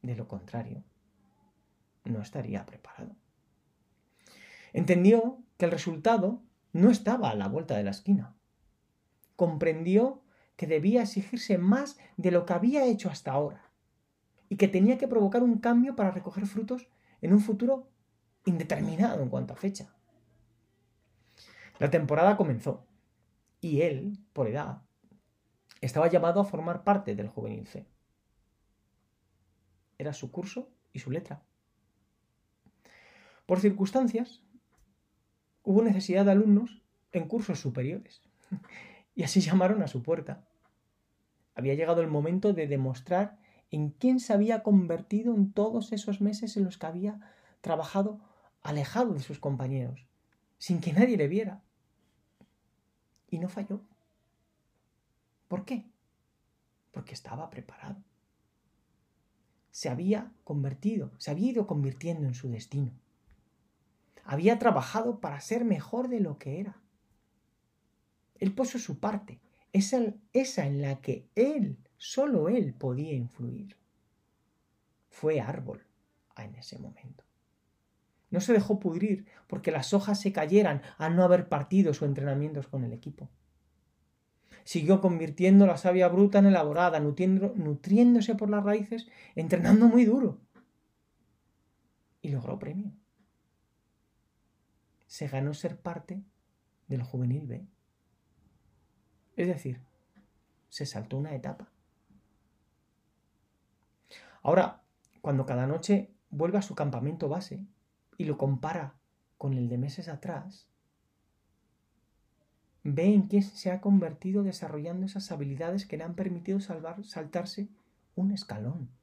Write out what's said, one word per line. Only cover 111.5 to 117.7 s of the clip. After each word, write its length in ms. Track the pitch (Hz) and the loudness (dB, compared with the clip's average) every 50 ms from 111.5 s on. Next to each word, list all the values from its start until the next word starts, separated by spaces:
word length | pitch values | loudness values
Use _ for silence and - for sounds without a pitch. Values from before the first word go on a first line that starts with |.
| _ _ _ _ _ _ _ _ _ _ _ _ _ _ _ _ _ _ _ _ _ _ _ _ _ _ _ | _ _ _ _ _ _ _ _ _ _ _ _ _ _ _ _ _ _ _ _ _ _ _ _ _ _ _
ve 300 | 151 143 135 165 190 214 | -6 -2 2 4 6 6
en 160 | 202 190 - | 6 4 4
qué 140 | 202 202 196 | 2 2 2
se 280 | - - - - 190 | 0 -4 -8 -6 -4
ha 100 | 180 185 | -4 -2
convertido 640 | - 208 202 196 180 165 156 - - 185 190 202 202 | 2 4 4 4 4 2 -6 -8 -6 -2 -2 0 0
desarrollando 640 | 190 185 - - 160 151 151 147 165 170 185 190 | -2 -4 -6 -10 -8 -8 -8 -6 -6 -6 -6 -6
esas 240 | 196 196 196 196 - | -6 -6 -10 -10 -8
habilidades 560 | 170 151 143 139 139 131 165 170 180 202 196 | -8 -8 -6 -6 -6 -6 -6 -4 -4 -4 -6
que 100 | - - | -6 -10
le 80 | 151 160 | -10 -8
han 100 | 170 175 | -10 -8
permitido 460 | 165 190 190 180 170 170 - 190 196 | -6 -6 -6 -6 -8 -6 -4 -4 -4
salvar, 440 | 196 - 175 160 156 160 170 196 202 | -4 -6 -10 -10 -10 -12 -12 -12 -14
saltarse 640 | - - 170 156 147 - 180 180 190 - - 202 208 | -14 -12 -12 -12 -8 -8 -8 -8 -6 -8 -10 -10 -10